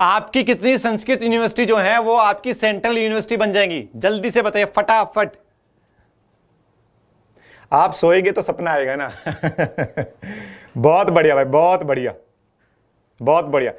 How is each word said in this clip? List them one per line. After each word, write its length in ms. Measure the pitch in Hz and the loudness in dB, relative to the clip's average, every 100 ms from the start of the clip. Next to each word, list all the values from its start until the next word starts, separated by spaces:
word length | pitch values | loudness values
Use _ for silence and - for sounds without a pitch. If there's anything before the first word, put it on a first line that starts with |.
आपकी 420 | 180 208 214 269 | 2 2 0 -2
कितनी 320 | 240 233 220 262 | 0 0 0 0
संस्कृत 440 | 233 214 220 262 | 0 -4 -2 -2
यूनिवर्सिटी 420 | 233 233 226 226 | 0 0 0 0
जो 120 | 226 220 | 0 2
है 220 | 190 233 | 2 2
वो 160 | 220 233 | 2 2
आपकी 380 | 214 202 247 | 2 0 -6
सेंट्रल 440 | 240 220 202 233 233 | -2 -2 -2 -2 -2
यूनिवर्सिटी 380 | 220 220 214 233 | -2 -4 -4 -2
बन 160 | 214 | 0
जाएंगी? 360 | 202 196 165 104 117 | 2 0 -2 -8 -4
जल्दी 340 | 180 214 220 | -2 -2 -2
से 120 | 240 | 0
बताइए 220 | 208 208 202 - | 0 0 0 0
फटाफट। 600 | 208 220 214 214 208 - _ _ _ _ _ _ _ _ _ _ _ _ _ _ _ _ _ _ _ _ _ - _ | 2 2 2 -2 -4 -6 _ _ _ _ _ _ _ _ _ _ _ _ _ _ _ _ _ _ _ _ _ -20 _
आप 220 | 143 180 | 2 2
सोएंगे 360 | - 165 180 190 | 2 2 4 2
तो 120 | 196 | 0
सपना 280 | 190 160 170 | -4 -4 -4
आएगा 260 | 151 131 139 | -2 -2 -4
ना। 140 | 135 110 - | -8 -10 -10
<laughs> 800 | 151 160 - 160 - 143 - - - 190 214 - - - - | -6 -6 -4 -4 -4 -6 -6 -10 -12 -16 -16 -16 -20 -14 0
बहुत 320 | 131 156 170 | 4 4 2
बढ़िया 240 | 170 156 | 2 2
भाई, 100 | 139 | 2
बहुत 380 | 131 143 170 185 | 2 2 2 2
बढ़िया, 300 | 156 135 123 98 _ _ _ _ _ _ _ _ _ _ | 0 -2 -4 -8 _ _ _ _ _ _ _ _ _ _
बहुत 240 | 117 160 | 0 0
बढ़िया। 280 | 151 143 123 | 2 -2 -2